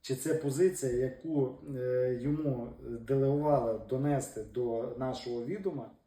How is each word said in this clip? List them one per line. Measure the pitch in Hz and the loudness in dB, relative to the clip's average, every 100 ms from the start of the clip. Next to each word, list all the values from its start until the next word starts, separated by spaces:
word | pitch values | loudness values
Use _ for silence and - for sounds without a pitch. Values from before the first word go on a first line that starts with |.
чи | - 131 | -4 -4
це | 156 | 0
позиція, | 156 143 135 185 185 135 | 0 0 4 4 4 0
яку, | 123 127 - 165 151 131 131 147 131 | 2 0 -2 -2 2 2 -2 -8 -4
е, | 127 127 127 123 | 0 2 2 2
йому | 131 151 151 123 117 - 123 117 | 0 0 0 -2 -4 -10 -10 -10
делегували | 117 135 135 143 151 143 113 107 - | 0 2 4 4 4 4 4 -2 -2
донести | 131 143 139 - - 135 | 0 2 0 -2 -8 -8
до | 123 120 117 117 120 | -2 -2 0 -4 -4
нашого | 131 127 - 120 | -4 -4 -4 -4
відома | 120 202 190 147 117 - | -4 -4 -4 -4 -10 -16